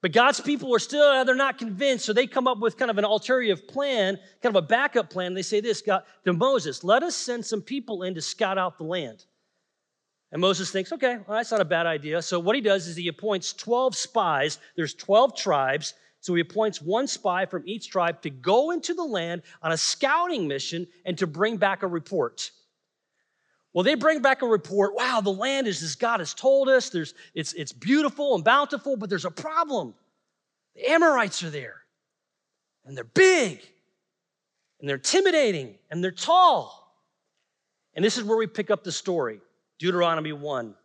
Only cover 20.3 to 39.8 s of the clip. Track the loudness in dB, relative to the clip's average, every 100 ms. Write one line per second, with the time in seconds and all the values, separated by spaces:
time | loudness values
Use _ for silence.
20.3 | -2 -2 -4 -6 -8 -10 _ -10 -4 -4
21.3 | -2 -2 0 -2 0 -4 -6 -6 -2 -2
22.3 | -4 -14 _ _ _ _ _ _ _ _
23.3 | _ _ _ _ 0 2 2 2 4 2
24.3 | 2 2 0 0 0 0 0 -2 0 0
25.3 | -2 -2 -2 -2 -4 -6 -4 -2 -2 -4
26.3 | -2 4 4 6 4 2 -4 -6 -10 -14
27.3 | -8 -8 -8 -12 -8 2 2 2 -2 0
28.3 | 2 4 4 2 -4 -4 -6 -4 -6 -6
29.3 | -8 -6 -4 -2 -2 -6 -12 _ _ _
30.3 | _ _ _ _ -6 0 4 4 4 0
31.3 | -2 -8 -10 -12 -18 _ _ _ _ _
32.3 | _ _ _ _ _ -18 -14 -6 4 6
33.3 | 6 2 -4 -18 _ _ _ _ _ _
34.3 | _ _ _ _ _ -6 -4 0 2 4
35.3 | 4 2 0 -6 -14 _ -6 -4 -6 2
36.3 | 6 6 6 -2 -14 _ _ _ _ _
37.3 | _ _ _ _ _ _ -2 0 0 -2
38.3 | 0 0 -4 -2 -2 -2 -8 -4 -2 -2
39.3 | -6 _ _ _ _